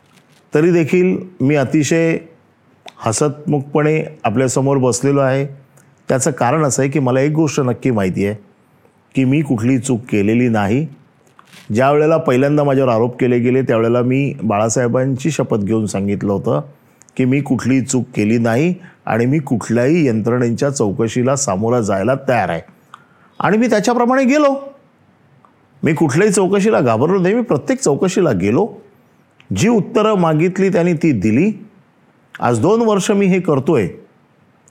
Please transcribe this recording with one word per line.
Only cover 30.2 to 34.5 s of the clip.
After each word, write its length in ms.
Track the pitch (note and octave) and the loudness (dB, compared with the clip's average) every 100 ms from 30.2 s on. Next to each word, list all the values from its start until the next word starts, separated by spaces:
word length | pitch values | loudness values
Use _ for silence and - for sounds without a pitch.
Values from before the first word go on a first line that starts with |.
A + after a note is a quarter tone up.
| E3 D3+ F3+ F#3 F#3+ | 2 2 0 0 0
त्यांनी 240 | F3 E3+ | 2 0
ती 200 | E3 E3 | 2 0
दिली. 400 | A#2 G#2 A2 G3+ G#3+ - _ _ _ _ _ _ - | 0 0 2 0 -2 -10 _ _ _ _ _ _ -6
आज 200 | A#2+ A#2 | -2 0
दोन 220 | C#3+ A3+ | 2 2
वर्ष 280 | A#3 G3+ F#3 | 2 0 0
मी 160 | G3+ G3 | 2 2
हे 140 | F#3 | 2
करतोय, 480 | F3 C#3+ B2+ D3+ G2 - - _ _ _ _ | 0 0 2 0 0 -6 -20 _ _ _ _